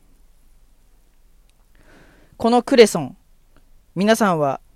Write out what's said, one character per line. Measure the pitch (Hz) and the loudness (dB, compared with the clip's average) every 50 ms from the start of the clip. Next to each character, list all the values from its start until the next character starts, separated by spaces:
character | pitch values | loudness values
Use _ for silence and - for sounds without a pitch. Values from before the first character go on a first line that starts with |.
| _ _ - _ - _ _ _ _ - - _ - _ _ _ _ _ _ _ _ _ _ _ _ _ _ _ _ _ _ _ _ _ _ - - - - - - - _ _ _ _ - - | _ _ -20 _ -20 _ _ _ _ -20 -20 _ -20 _ _ _ _ _ _ _ _ _ _ _ _ _ _ _ _ _ _ _ _ _ _ -20 -20 -20 -20 -20 -20 -20 _ _ _ _ -16 -6
こ | - 226 | -2 0
の | 233 247 | 0 0
ク | 240 - 277 247 | 0 0 4 4
レ | 226 | 4
ソ | 208 - 180 | 4 4 -4
ン、 | 147 - - - _ _ _ _ _ _ _ - _ _ - - _ _ _ | -8 -8 -12 -18 _ _ _ _ _ _ _ -20 _ _ -20 -20 _ _ _
皆 | 170 190 208 226 | -4 0 0 0
さ | 214 233 196 | 0 0 -2
ん | 180 160 | -2 -2
は | 147 139 131 - - _ - | -2 -4 -6 -8 -12 _ -20